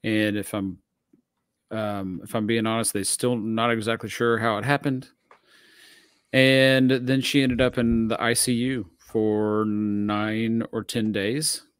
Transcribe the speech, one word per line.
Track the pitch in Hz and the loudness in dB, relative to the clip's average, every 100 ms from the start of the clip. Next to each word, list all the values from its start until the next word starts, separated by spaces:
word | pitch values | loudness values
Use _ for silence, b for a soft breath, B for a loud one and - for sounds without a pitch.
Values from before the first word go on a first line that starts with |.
And | 113 107 107 104 | 0 0 0 -2
if | 95 | -4
I'm, | 104 95 92 _ _ _ _ _ _ _ _ _ | -6 -6 -8 _ _ _ _ _ _ _ _ _
um, | 110 107 101 95 90 | -6 -6 -6 -6 -8
if | - | -6
I'm | 117 107 | -4 0
being | 113 110 | 0 0
honest, | 113 110 | 0 -2
they're | 104 | -2
still | 95 - 123 123 | -4 -2 0 0
not | 107 110 117 | -2 0 2
exactly | 113 107 113 110 | 0 -2 -4 -6
sure | - 117 113 | -2 0 2
how | 113 104 | 0 0
it | |
happened. | 117 143 147 131 - _ _ b b b b b b b b b _ | 0 0 0 -4 -10 _ _ b b b b b b b b b _
And | 131 131 135 131 131 131 | 4 6 6 6 6 4
then | 127 127 135 | 2 2 0
she | - 143 | 2 2
ended | 135 120 | 2 2
up | 127 127 | 0 2
in | 117 113 113 | 2 2 0
the | 110 | 0
I | 113 | 0
C | 117 - | 0 0
U | 120 123 131 82 _ | 0 -2 -4 -8 _
for | - 113 107 107 107 107 107 | -6 -2 0 2 0 0 0
nine | 104 107 101 104 104 107 110 113 113 - | 0 -2 -2 -2 -2 -2 -2 -2 -2 -4
or | 113 | -6
ten | 107 120 110 | -4 -4 -2
days. | 104 101 139 156 - _ | -2 -2 -2 -4 -6 _